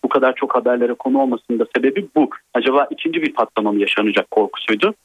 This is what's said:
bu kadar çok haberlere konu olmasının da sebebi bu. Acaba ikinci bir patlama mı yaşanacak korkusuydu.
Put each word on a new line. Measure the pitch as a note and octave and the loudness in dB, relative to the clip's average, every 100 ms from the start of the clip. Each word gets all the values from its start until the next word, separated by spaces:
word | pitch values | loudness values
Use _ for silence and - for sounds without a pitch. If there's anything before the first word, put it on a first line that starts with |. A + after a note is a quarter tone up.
bu | C3 | 0
kadar | C3+ C3 | 2 2
çok | B2+ C#3 | 0 -2
haberlere | B2+ A#2 B2 A#2+ | 0 0 0 0
konu | A#2+ C3+ C3+ | -2 -2 0
olmasının | C3 A#2 _ A#2 | 0 -2 _ -4
da | A2+ C3+ | -2 0
sebebi | C3 C3+ G3+ D#3 | 0 0 -2 0
bu. | C#3 - _ | 0 -2 _
Acaba | A#2+ A#2+ C3+ C#3 | -2 2 2 0
ikinci | - E3 E3 | -2 -4 -2
bir | D#3 | -4
patlama | - A2+ - G#2+ | -2 -2 0 0
mı | G#2 | 0
yaşanacak | G2 - G#2+ G2 - | 0 0 0 0 0
korkusuydu. | - G2+ - - G#2+ G3 G#3+ | 0 0 -2 -4 0 0 -2